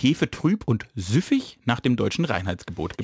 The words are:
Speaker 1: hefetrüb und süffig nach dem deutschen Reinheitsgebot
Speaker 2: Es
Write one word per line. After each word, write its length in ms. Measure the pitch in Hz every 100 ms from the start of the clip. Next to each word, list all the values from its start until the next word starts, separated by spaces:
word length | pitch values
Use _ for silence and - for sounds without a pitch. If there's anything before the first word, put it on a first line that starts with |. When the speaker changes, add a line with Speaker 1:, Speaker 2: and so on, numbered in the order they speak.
Speaker 1:
hefetrüb 640 | - 156 160 - 160 214 -
und 220 | 117 - -
süffig 640 | 90 120 - 277 262 - -
nach 140 | 117
dem 160 | 135 120
deutschen 300 | 101 - 165
Reinheitsgebot 680 | 98 95 90 - 87 82
Speaker 2:
Es 0 | -